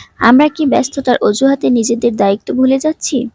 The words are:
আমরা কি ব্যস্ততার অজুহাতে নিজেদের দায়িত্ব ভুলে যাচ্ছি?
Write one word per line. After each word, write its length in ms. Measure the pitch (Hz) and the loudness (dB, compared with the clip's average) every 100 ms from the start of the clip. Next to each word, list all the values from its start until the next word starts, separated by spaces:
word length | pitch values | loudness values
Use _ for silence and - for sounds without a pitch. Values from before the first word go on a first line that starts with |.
| - _ | -20 _
আমরা 300 | 226 254 302 | 2 4 4
কি 180 | 302 294 | 0 0
ব্যস্ততার 520 | 233 254 - 262 240 | 0 -2 -4 -2 0
অজুহাতে 480 | 208 208 269 277 277 | 0 0 0 0 0
নিজেদের 460 | 247 226 233 240 220 | 0 0 -2 -2 0
দায়িত্ব 380 | 196 202 - | 0 -2 -4
ভুলে 260 | 247 262 269 | -2 0 0
যাচ্ছি? 500 | 302 - - 262 233 | -2 -4 -6 -6 -6